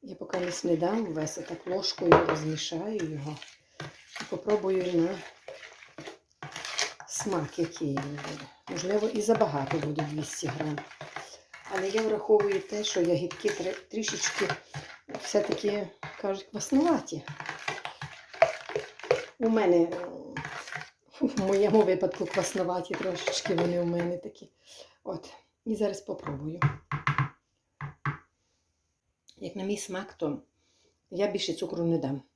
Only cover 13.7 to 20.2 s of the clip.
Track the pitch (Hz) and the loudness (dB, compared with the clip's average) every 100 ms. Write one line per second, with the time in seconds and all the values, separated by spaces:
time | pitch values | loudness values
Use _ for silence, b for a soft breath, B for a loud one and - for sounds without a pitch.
13.7 | - - 214 214 - - - 196 - B | -6 -8 -4 -4 -2 -2 0 -2 -2 B
14.7 | 147 - - - - - 208 208 208 208 | -12 -12 -18 -10 -8 0 0 2 0 0
15.7 | 208 190 - - - 202 196 - 208 - | -2 -4 -10 -14 -8 -4 -4 -6 -8 2
16.7 | 269 330 302 - 151 - 147 - - - | 4 4 2 0 -8 -8 -12 -10 -8 -8
17.7 | - - - - - - - - - - | -8 -10 -12 -14 -14 -18 4 4 4 -4
18.7 | - - - - - - - 226 220 190 | -6 -6 -12 2 2 2 0 4 6 8
19.7 | 175 170 - - - | 8 6 2 -6 -10